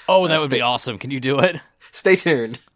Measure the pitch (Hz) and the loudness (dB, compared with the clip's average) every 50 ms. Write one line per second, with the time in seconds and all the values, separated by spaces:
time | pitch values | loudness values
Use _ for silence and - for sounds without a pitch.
0 | - - 185 190 185 170 160 156 156 143 131 123 120 120 123 117 - 135 113 95 | -2 2 2 4 4 2 2 0 0 0 -2 0 0 0 0 0 -2 -2 -4 -6
1 | - 127 139 131 123 131 135 - 175 185 170 147 - _ _ _ _ - - - | -8 -8 -8 -4 -2 -2 0 2 2 2 0 -2 -12 _ _ _ _ -20 -12 -2
2 | - 196 190 185 - 175 156 127 117 113 120 - _ _ _ | 0 2 2 2 2 0 0 0 -2 -4 -8 -12 _ _ _